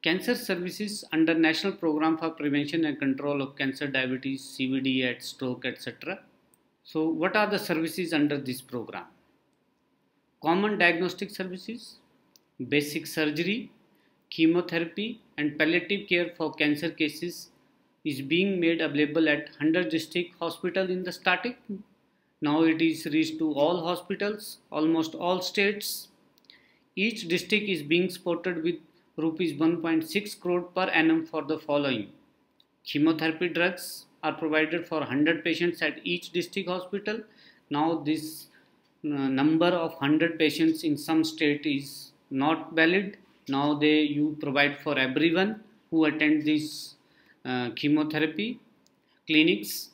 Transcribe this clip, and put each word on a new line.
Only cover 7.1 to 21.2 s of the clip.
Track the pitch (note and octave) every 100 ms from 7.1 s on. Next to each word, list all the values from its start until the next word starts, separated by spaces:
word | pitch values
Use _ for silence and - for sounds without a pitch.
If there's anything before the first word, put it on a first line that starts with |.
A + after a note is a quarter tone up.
| D#3 F3+ G#3
are | G#3
the | G3
services | - E3 E3 F3 E3+
under | D#3 D3 C#3+
this | C3+ B2
program? | - B2 G#2+ F#2+ - _ _ _ _ _ _ _ _ _ _ _ _ _
Common | D3+ F3+ G#3 G3+
diagnostic | F3 E3+ F3+ - G3
services, | - F#3 F#3 - A#3 - - _ _ _ _ _ _ B2
basic | C#3+ D3 D3+ -
surgery, | - D3+ D3+ F3 A3 C#4 _ _ _ _ _ _
chemotherapy, | - D#3+ F3 F3 E3+ E3+ - G#3+ - _ -
and | D3 D3
palliative | D#3 F3 F3 G3 G3+
care | F3 E3+ -
for | D#3
cancer | - D3 D3 E3+
cases | D#3+ D3+ - F3 - - _ _ _ _ _
is | D#3 C3
being | C3+ E3 G3 F#3+
made | E3 E3
available | D#3 C#3+ D3 D3+ D#3+
at | D3 - -
hundred | D3+ F3 E3+
district | D#3+ - F3+ E3+ -
hospital | E3+ - F3+ F#3 F#3+
in | F#3
the | F3+
starting. | F3